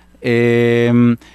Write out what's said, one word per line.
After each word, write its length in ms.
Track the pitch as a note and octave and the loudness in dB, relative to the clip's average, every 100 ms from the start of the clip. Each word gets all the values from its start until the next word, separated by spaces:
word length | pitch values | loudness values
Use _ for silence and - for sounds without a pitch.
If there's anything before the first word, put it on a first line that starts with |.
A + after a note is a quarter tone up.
| _ _ | _ _
eh, 680 | B2+ A#2+ A#2+ A#2 A#2+ A#2 A#2 A#2+ A#2+ A#2 - | -4 -2 0 0 0 0 0 2 0 -2 -8